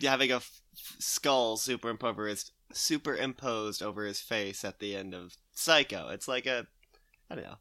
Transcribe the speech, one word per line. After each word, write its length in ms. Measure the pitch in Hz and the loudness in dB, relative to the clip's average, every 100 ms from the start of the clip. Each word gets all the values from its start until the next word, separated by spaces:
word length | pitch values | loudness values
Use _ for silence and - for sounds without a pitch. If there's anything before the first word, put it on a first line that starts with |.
having 300 | 135 131 131 | 2 4 4
a 40 | 123 | 2
f-, 240 | - - _ - | 0 -18 _ -18
f-, 200 | - - | -16 -8
skull 580 | - - 143 131 117 110 | -2 0 4 4 4 0
superimposed 540 | - 120 117 110 120 | 0 -2 -2 -2 -2
over 160 | 104 107 | -2 -2
his, 240 | 101 - _ _ | -4 -6 _ _
superimposed 1120 | - - 151 151 131 131 123 135 113 107 101 | -2 0 0 0 -2 -2 -2 -2 0 -2 -4
over 220 | 104 101 | -4 -4
his 160 | 104 98 | -4 -4
face 440 | - 113 98 98 | -2 -2 0 -4
at 140 | 101 - | -6 -6
the 160 | 101 98 | -6 -4
end 180 | 95 | -6
of 220 | 90 90 - _ | -10 -12 -18 _
Psycho. 540 | - - 156 135 98 65 | -4 6 6 6 -2 -6
It's 180 | 101 - | -6 -2
like 180 | 127 131 | -2 0
a, 200 | 127 - _ _ _ _ _ - | -2 -2 _ _ _ _ _ -12
I 40 | 147 | -12
don't 80 | |
know. 120 | 50 - | -10 -14